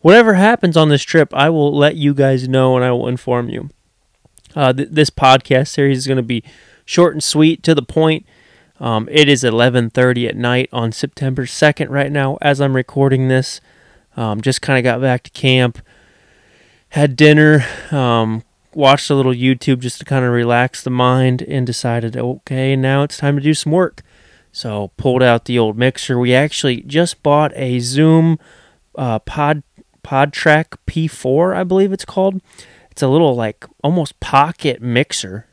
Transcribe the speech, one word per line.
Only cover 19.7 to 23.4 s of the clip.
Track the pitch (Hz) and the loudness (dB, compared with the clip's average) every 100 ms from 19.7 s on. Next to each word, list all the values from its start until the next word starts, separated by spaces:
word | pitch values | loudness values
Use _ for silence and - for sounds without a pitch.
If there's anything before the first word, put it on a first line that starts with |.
| 131 | -2
just | 127 - | -4 -12
to | - | -6
kinda | 135 127 | -2 0
relax | 120 120 120 127 - | 0 0 0 0 -4
the | - | -8
mind, | 127 123 127 131 127 | 0 2 2 2 0
and | - 143 123 | -4 -6 -4
decided, | 120 123 117 113 113 | -4 -4 -4 -6 -6
"Okay, | 120 131 - 131 131 135 | -8 -8 -8 -4 -2 0
now | 131 139 | 0 0
it's | 147 - | -2 -4
time | 143 | -2
to | 143 | -2